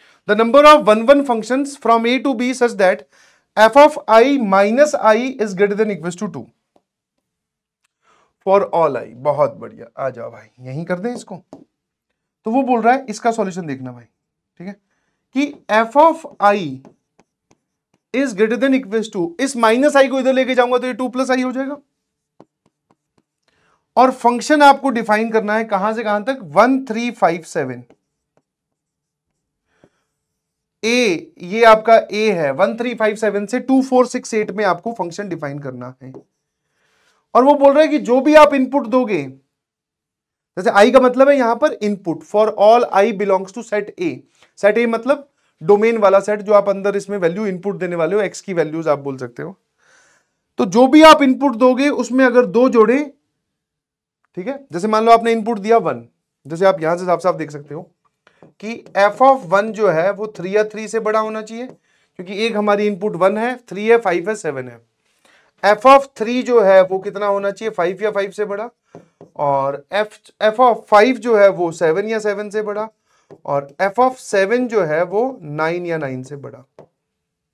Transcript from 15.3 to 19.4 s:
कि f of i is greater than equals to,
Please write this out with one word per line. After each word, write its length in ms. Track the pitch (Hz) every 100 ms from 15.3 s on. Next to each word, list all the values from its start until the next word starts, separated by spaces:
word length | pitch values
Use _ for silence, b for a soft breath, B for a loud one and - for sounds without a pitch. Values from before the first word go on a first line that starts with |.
कि 180 | 262 285 - -
f 240 | 214 226 285
of 280 | 330 320 - -
i 160 | 202 208 151 131 - _ _ _ _ _ _ _ _ _ _ _ _
is 200 | 247 269
greater 240 | 185 220 226
than 160 | 269
equals 360 | 262 196 220 220
to, 180 | 196 170 -